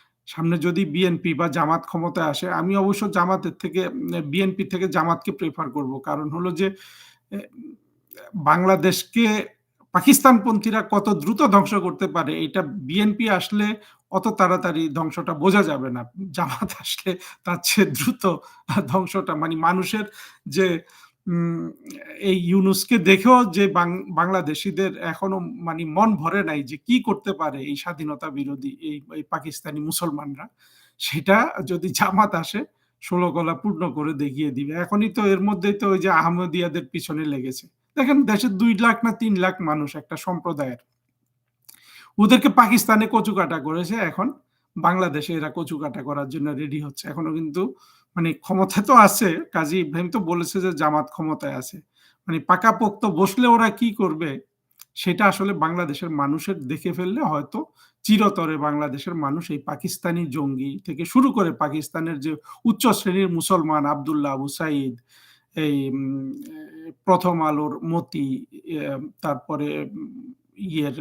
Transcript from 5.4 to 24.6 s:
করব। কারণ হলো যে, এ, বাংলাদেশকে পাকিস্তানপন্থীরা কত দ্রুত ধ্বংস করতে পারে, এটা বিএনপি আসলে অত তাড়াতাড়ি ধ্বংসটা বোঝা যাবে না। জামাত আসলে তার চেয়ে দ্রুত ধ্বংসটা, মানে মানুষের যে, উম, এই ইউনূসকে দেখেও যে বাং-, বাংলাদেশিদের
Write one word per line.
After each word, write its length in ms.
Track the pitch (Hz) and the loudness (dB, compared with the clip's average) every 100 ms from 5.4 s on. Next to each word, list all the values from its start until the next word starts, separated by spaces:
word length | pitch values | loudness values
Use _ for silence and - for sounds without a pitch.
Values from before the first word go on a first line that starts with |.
| 160 165 151 | -6 -6 -6
করব। 220 | 143 131 135 | -6 -6 -6
কারণ 320 | 151 147 147 | -6 -6 -4
হলো 200 | 165 180 | -4 -4
যে, 160 | 160 196 190 - - - _ _ | -2 -2 -4 -14 -20 -20 _ _
এ, 80 | 202 - - - - _ _ _ - - | -12 -12 -18 -20 -20 _ _ _ -20 -12
বাংলাদেশকে 920 | 190 147 170 185 180 180 - - 233 220 214 - _ _ _ _ | -2 2 4 6 6 4 2 -2 2 2 2 -4 _ _ _ _
পাকিস্তানপন্থীরা 880 | 180 277 233 269 233 226 220 220 220 214 | 4 6 8 8 6 4 0 0 -2 0
কত 160 | 202 208 | 0 2
দ্রুত 320 | 170 156 233 | 0 0 2
ধ্বংস 320 | 277 202 - | 4 6 4
করতে 320 | 202 175 160 185 | 0 -2 -4 -4
পারে, 260 | 165 147 160 | -2 -4 -4
এটা 180 | 156 190 | -4 -4
বিএনপি 640 | 147 196 131 185 214 208 226 | -4 -6 -4 2 2 2 2
আসলে 380 | 180 - 208 208 214 - _ _ | 0 0 0 0 -2 -12 _ _
অত 160 | 190 220 | -2 0
তাড়াতাড়ি 540 | - 180 185 180 156 160 | 2 2 2 0 -2 -4
ধ্বংসটা 440 | 147 156 175 156 | -4 -4 -6 -6
বোঝা 280 | 151 185 202 | 0 4 4
যাবে 260 | 160 139 131 | 4 0 -6
না। 120 | 123 120 185 190 | -8 -10 -12 -8
জামাত 400 | 160 143 - 196 - | -6 -4 -4 -6 -6
আসলে 300 | - - 190 180 - - | -8 -6 -6 -6 -10 -10
তার 140 | - 175 | -6 -2
চেয়ে 240 | - - 160 | 2 4 4
দ্রুত 320 | 131 147 - 190 156 - - - 202 139 | 2 -2 0 0 0 -6 -14 -2 -2 2
ধ্বংসটা, 460 | 185 180 190 185 | 0 0 -2 -2
মানে 200 | 151 160 160 | -2 -2 2
মানুষের 480 | 170 185 185 214 208 - - - - | 2 2 0 -4 -6 -12 -20 -18 -4
যে, 200 | 147 185 165 - - - _ 190 | 2 2 2 -6 -20 -20 _ -4
উম, 400 | 170 170 165 170 - - - - - | 0 0 -2 -8 -12 -18 -18 -16 -4
এই 180 | 196 185 175 | 0 2 4
ইউনূসকে 500 | 190 190 190 - 240 | 4 4 2 2 4
দেখেও 400 | 170 190 233 254 | 6 6 8 8
যে 200 | 214 175 196 | 6 2 2
বাং-, 360 | 175 175 185 190 | 2 0 -2 -4
বাংলাদেশিদের 800 | 160 180 190 147 151 | -2 0 0 -2 -4